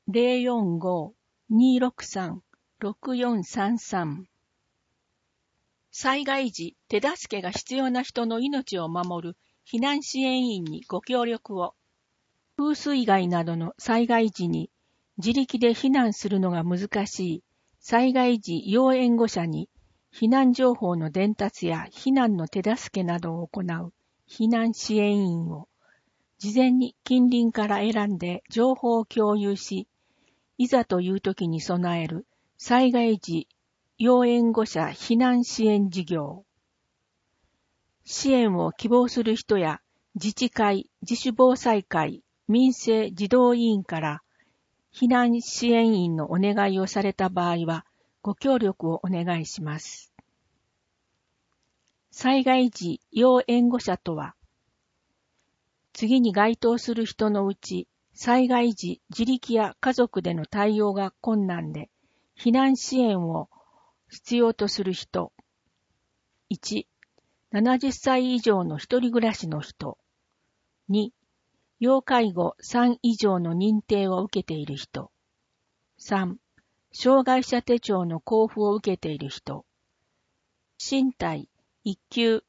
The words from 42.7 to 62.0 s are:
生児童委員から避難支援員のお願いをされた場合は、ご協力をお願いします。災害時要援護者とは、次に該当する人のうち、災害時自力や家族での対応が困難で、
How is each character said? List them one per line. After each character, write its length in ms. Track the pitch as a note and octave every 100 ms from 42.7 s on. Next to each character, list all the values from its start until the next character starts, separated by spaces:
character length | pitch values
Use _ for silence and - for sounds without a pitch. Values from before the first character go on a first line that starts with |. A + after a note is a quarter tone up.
生 380 | B3 - A3 G#3+
児 180 | F#3 G3+
童 240 | B3 B3
委 100 | A#3+ A#3
員 180 | G3+
か 160 | F3+ E3
ら 220 | D#3 D3+ _ _ _ _ _ _ _
避 140 | - A#3+
難 340 | B3 A#3+ A#3
支 300 | - - A#3+
援 240 | A#3 A3+ G#3
員 200 | F3 D#3+
の 160 | D3+
お 60 | F3+
願 340 | G3+ G#3 G3+
い 60 | F#3+
を 80 | F#3+
さ 160 | G3+
れ 100 | G3
た 160 | - F#3+
場 220 | F#3 F3
合 140 | E3+ E3
は、 200 | D#3+ - _ _ _
ご 100 | G3+
協 240 | G3 C4+ B3+
力 340 | G#3 - E3
を 80 | E3
お 60 | F3+
願 280 | F3+ F3 E3+
い 60 | D#3
し 160 | -
ま 160 | D3+ D#3
す。 340 | - - - _ _ _ _ _ _ _ _ _ _ _ _ _ _ _ _ _ _ _ _
災 340 | - B3+ C4+
害 280 | C4 B3+ B3
時 280 | - F3 - _
要 320 | A3 B3+ B3+ -
援 240 | A#3+ A#3+
護 100 | A#3+
者 180 | G#3+ F3+
と 180 | - D#3
は、 200 | D3+ - _ _ _ _ _ _ _ _ _ _ _ _ _ _ _
次 260 | - A3 C4
に 140 | A#3
該 240 | F#3+ G#3+ A#3
当 220 | A#3 A#3+
す 160 | - A3+
る 100 | A3+
人 240 | - G#3+
の 160 | G#3 G3
う 80 |
ち、 340 | F#3+ - F3+ - _ _
災 340 | - - B3 B3
害 260 | B3 A#3+
時 280 | G#3 F3 F3+ -
自 140 | - A3+
力 280 | B3+ -
や 220 | A3+ G3+ -
家 140 | C4
族 300 | B3+ A#3+ G3
で 100 | F3
の 140 | E3+ D#3
対 340 | G#3 G#3 G#3+
応 120 | G#3
が 200 | G3 F#3+ _
困 240 | - G#3+ F#3+
難 260 | F3 D#3
で、 200 | D3+ D3 _